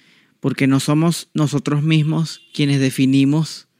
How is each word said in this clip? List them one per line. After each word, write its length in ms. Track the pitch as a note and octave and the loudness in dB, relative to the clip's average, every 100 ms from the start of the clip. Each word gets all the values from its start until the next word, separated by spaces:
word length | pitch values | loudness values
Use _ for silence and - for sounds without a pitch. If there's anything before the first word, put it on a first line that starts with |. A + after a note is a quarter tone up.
| _ _ _ _ | _ _ _ _
porque 280 | C#3 B2 C3+ | -6 0 0
no 120 | C3+ | 0
somos 500 | - D3+ E3 D#3+ - | 2 2 2 -2 -6
nosotros 480 | - D3 C#3 - D3 | -2 -2 -2 -2 -2
mismos 580 | D#3 D#3+ D3+ D#3 D#3+ - _ | 2 0 0 -2 -4 -8 _
quienes 260 | - D3 C#3 | -4 0 2
definimos 880 | C3+ B2 C3 C3+ C#3 D3+ D#3 - - | 0 0 2 4 2 2 -2 -8 -20